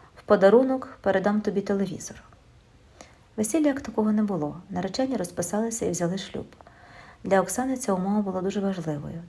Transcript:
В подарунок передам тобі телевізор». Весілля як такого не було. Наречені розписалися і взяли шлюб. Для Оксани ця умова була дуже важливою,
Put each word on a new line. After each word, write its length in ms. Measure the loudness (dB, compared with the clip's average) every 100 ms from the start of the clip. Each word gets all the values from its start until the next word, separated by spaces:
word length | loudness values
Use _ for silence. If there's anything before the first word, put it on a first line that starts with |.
| -20 -6
В 60 |
подарунок 760 | 2 6 8 8 6 0 -6 -6
передам 400 | 0 2 2 0
тобі 200 | 0 -2
телевізор». 640 | -2 -2 -2 -6 -12 -16 -20 -20 -20 -20 -20 -20 -20 -20 -20 -20 -12 -6
Весілля 300 | 0 2 2
як 140 | 0
такого 300 | -4 0 2
не 120 | 2
було. 380 | 0 0 -4 -6 -8
Наречені 480 | -6 -4 -2 -2 -2
розписалися 680 | -4 -6 -4 -2 -2 -2 -4
і 60 |
взяли 260 | -2 -2 -4
шлюб. 280 | -8 -10 -12 -16 -20 -20 -20 -20 -20 -10
Для 180 | 0 2
Оксани 360 | 2 -2 -2 -2
ця 160 | -2
умова 280 | -2 0 0
була 200 | 0 -2
дуже 180 | -2 -2
важливою, 640 | -2 -2 -4 -6 -6 -12